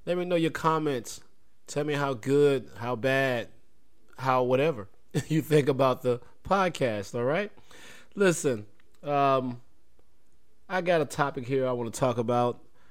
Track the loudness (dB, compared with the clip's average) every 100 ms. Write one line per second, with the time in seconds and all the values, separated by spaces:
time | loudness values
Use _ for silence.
0 | -4 -2 0 2 2 2 2 2 2 -2
1 | -4 -12 -16 -18 -18 -16 -8 -4 -2 0
2 | 0 -2 2 6 6 4 -2 -8 -4 0
3 | 2 2 2 0 -4 -10 -18 -18 -18 -18
4 | -18 -4 2 4 4 4 2 0 -6 -14
5 | -8 -4 0 0 4 4 4 4 4 4
6 | 0 -2 -4 -10 0 2 2 2 0 0
7 | -4 -2 0 0 -4 -10 -18 -18 -18 -18
8 | -8 2 4 4 2 0 -4 -16 -18 -10
9 | 0 4 4 4 0 -6 -12 -18 -18 -18
10 | -18 -18 -18 -18 -18 -16 -4 -2 2 2
11 | 2 0 -2 -2 -2 0 0 0 -4 0
12 | 0 2 2 2 2 0 -10 -18 -18